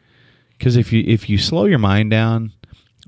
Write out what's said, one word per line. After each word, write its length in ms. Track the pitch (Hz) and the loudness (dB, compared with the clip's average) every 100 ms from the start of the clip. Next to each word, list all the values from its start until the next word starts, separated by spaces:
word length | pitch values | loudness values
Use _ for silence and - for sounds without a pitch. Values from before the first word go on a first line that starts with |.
| _ _ _ _ _ - | _ _ _ _ _ -4
'Cause 180 | 127 120 | 0 0
if 140 | 104 | 0
you, 120 | 113 | 0
if 240 | - 113 - | 0 -2 0
you 80 | 101 | -2
slow 280 | - 165 | 0 0
your 120 | 202 139 | 2 2
mind 320 | 101 101 107 | 2 0 0
down 440 | 110 113 113 110 - - - _ _ | 0 0 -2 -6 -14 -20 -20 _ _